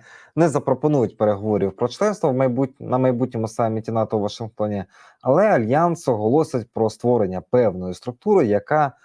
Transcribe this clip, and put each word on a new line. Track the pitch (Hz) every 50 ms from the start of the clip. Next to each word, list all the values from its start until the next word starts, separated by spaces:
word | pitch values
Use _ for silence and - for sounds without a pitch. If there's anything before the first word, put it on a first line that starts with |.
| - - - - - _ -
не | 151 170 160
запропонують | 127 139 - - 131 - - 151 151 139 113 98 -
переговорів | - 110 107 104 98 107 107 104 95 98 95 -
про | - 120
членство | 120 - - 202 214 196 202 - 147
в | 127
майбут-, | 131 135 127 120 131 139 - - -
на | 113 110 123
майбутньому | 127 131 131 123 117 127 123 - 113 110
саміті | 107 - - 117 113 110 110 - 113
нато | 113 113 110 - 113
у | 107
Вашингтоні, | 101 104 - - 117 104 - - 107 104 104 98 90 - _ - - - _ _
але | - 127 139 175 214
Альянс | 214 185 135 110 107 135 156 170 175 165 - -
оголосить | 139 120 107 107 110 131 160 156 - - 123 104 - -
про | 107 113 107
створення | - - - 120 123 117 101 92 92 90
певної | - - - 123 120 101 87 90 90 92 87
структури, | - - 165 - _ - 208 208 190 135
яка | 101 104 - - - 147 156 147 135 - _